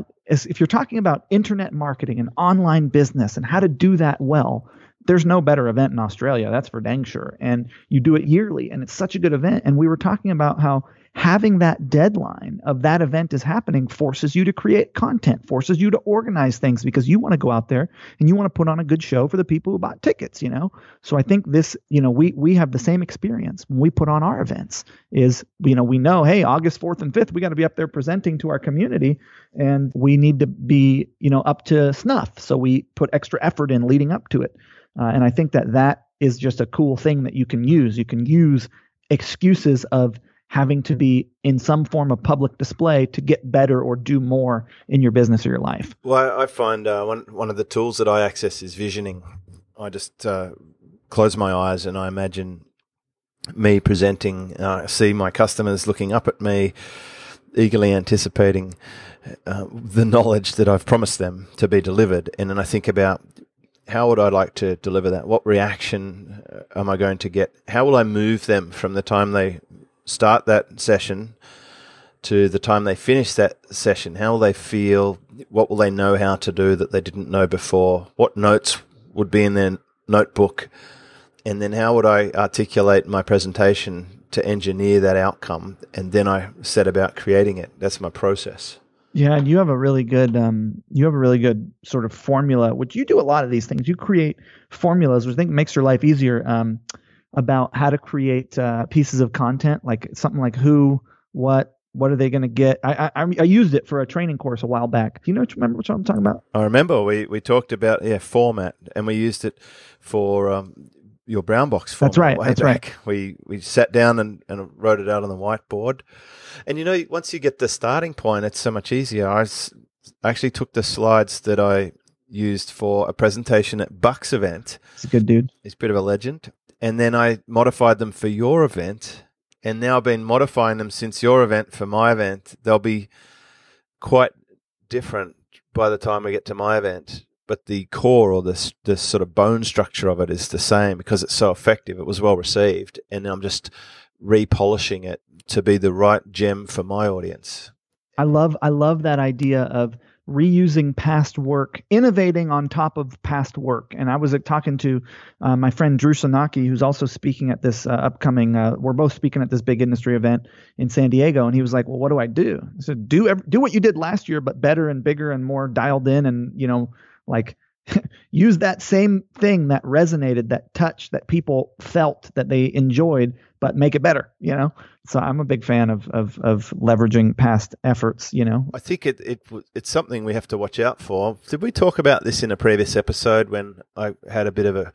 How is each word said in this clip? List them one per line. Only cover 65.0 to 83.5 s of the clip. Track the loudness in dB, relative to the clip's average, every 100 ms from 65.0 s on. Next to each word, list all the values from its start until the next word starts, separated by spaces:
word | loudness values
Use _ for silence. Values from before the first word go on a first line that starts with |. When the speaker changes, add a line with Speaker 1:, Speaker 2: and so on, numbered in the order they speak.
| -2
Speaker 2:
that? | -4 -2
What | -2 2
reaction, | 0 0 -6 -8 -8 -10 -16 -20 -20 -20
uh, | -20 -12 -6
am | -4
I | 0
going | -2 -2
to | -4
get? | -2 -2 _ -4
How | 0 4
will | 4
I |
move | 2 0 0 -2 0
them | 0 -2
from | -8 -6
the | -6
time | -2 0 0
they | 0 -2 -4 _ -20 _ _ -10
start | 0 4 4 4
that | 2 0 -6
session | 0 0 0 -10 -12 -20 -20 -20 -20 -20 -20 _ _ _
to | 0 2 4
the | 2
time | 0 0 0
they | -4
finish | 0 0 0
that | 0 0 0 -16
session? | -4 -2 -2 -4 -6
How | -2
will | 2
they | 2
feel? | 0 -4 -2 2 2 2 -4 _ -20 -4
What | 0 0
will | 2
they | 2
know | 2 2 2
how | 0 -2
to | -4
do | 0 2 2
that | 0
they | -4
didn't | -6 -10 -4
know | 0 0
before? | -2 0 2 2 0 -2 0
What | 0 2
notes | 2 2 0 -8 _ _ _
would | -6 0
be | 2
in | 2
their | 2 0 -2 _ _ 0
notebook? | 2 2 2 0 0 -16 -18 -20 -20 -20 -20 _ _ -8
And | -6
then | -4
how | -2 2 4
would | 4
I | 4 2
articulate | 0 -2 -2 -2 2 4 4 2
my | -4
presentation | 0 0 0